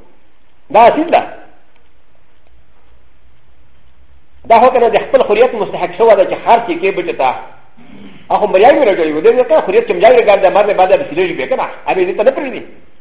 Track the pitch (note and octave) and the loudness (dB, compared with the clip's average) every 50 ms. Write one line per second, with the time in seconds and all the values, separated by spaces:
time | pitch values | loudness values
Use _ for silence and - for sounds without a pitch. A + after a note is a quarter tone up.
0 | - - - - - - - - - - - - - - - G#3+ A#3+ - - D4 | -20 -20 -20 -20 -20 -20 -20 -20 -20 -20 -20 -20 -12 -2 2 4 4 4 4 2
1 | E4 E4+ - B2 - - - - - - - - - - - - - - - - | 0 0 -2 -2 -2 -4 -12 -18 -20 -20 -20 -20 -20 -20 -20 -20 -20 -20 -20 -20
2 | - - - - - - - - - - - - - - - - - - - - | -20 -20 -20 -20 -20 -20 -20 -20 -20 -20 -20 -20 -20 -20 -20 -20 -20 -20 -20 -20
3 | - - - - - - - - - - - - - - - - - - - - | -20 -20 -20 -20 -20 -20 -20 -20 -20 -20 -20 -20 -20 -20 -20 -20 -20 -20 -20 -20
4 | - - - - - - - - - - A3+ A3 A#3+ B3 B3+ A#3+ A#3+ A3 - - | -20 -20 -20 -20 -20 -20 -20 -16 -2 0 2 4 4 2 2 2 0 0 0 -2
5 | - - C#4 B3+ A3+ - G#3 A3 B3+ B3 A#3+ G#3 F#3 - - D#3 F3 F3 - G3+ | -2 0 0 0 0 0 2 0 0 0 0 -4 -8 -8 -6 -8 -8 -8 -4 0
6 | A#3 A3+ G3+ - F3+ - - - - - A#3 A#3 A#3 F#3 D#3 - F#3 G3 E3+ F3+ | 2 2 4 2 2 -2 -4 -4 0 2 2 2 0 -4 -6 -4 -4 -4 -4 -4
7 | E3+ E3 - - C3+ B2+ B2 - - - - - - - - - - - - - | -6 -6 -6 -4 -4 -4 -4 -6 -12 -18 -20 -20 -20 -20 -20 -20 -20 -20 -20 -20
8 | - - - - - - F3+ F3+ G#3 G3 F3+ F#3+ A3+ C#4 D#4+ D#4+ C4+ G3+ F3+ F3 | -20 -20 -20 -20 -6 -4 -2 -2 0 0 2 4 4 4 4 4 2 0 0 0
9 | D#3+ D#3 D3+ D#3 E3 A3+ A#3 B3+ A#3+ - D#4 C#4+ - G3 F#3+ A#3 A3+ - F#3 E3+ | -2 -2 -4 0 0 2 2 2 0 0 0 0 0 0 -2 -2 0 -2 -2 2
10 | G3 A#3+ B3+ A#3+ - G#3 G3 F#3 F#3+ F3+ F#3 G3+ G3+ G#3 F#3+ F3+ F#3 F#3 F#3+ D#3 | 4 4 4 4 4 2 2 2 2 2 2 2 0 0 0 0 2 2 2 0
11 | C#3 - D3 F3 F#3+ E3 - - - - C4 A3+ D#3+ - - - - - E3 F#3 | 0 -4 -4 -4 -4 -4 -4 -8 -6 -6 -4 -6 -6 -8 -10 -10 -8 -6 -4 -2
12 | F3+ F#3+ F#3 - G#3 C4 C4+ E4+ D4 B3+ G#3 - - - - - - - - - | -2 -2 -4 0 0 0 0 0 -6 -10 -10 -12 -14 -16 -20 -20 -20 -20 -20 -20